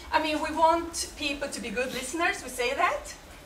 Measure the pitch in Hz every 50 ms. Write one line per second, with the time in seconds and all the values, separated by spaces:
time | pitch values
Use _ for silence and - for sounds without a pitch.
0 | - - - 311 311 311 302 294 311 311 294 330 330 320 339 339 339 339 - -
1 | - - - - 302 285 277 277 277 - - 202 214 233 202 240 262 254 - 247
2 | 262 - - 320 339 381 392 - 285 247 - - 240 247 277 - 370 - 605 -
3 | - - - - - - - - -